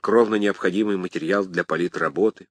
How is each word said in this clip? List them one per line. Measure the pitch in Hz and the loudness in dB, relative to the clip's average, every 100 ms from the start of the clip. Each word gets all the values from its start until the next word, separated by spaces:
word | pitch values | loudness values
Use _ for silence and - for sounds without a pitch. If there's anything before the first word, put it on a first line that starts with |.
кровно | - 110 113 107 | 2 4 4 2
необходимый | 101 95 95 92 107 98 | 0 0 -2 0 0 -2
материал | 90 - - 101 | -4 -6 -2 -2
для | 95 87 | -2 -4
политработы. | 85 85 87 - 80 73 107 - 95 | -4 -2 -2 -2 -4 0 0 0 -20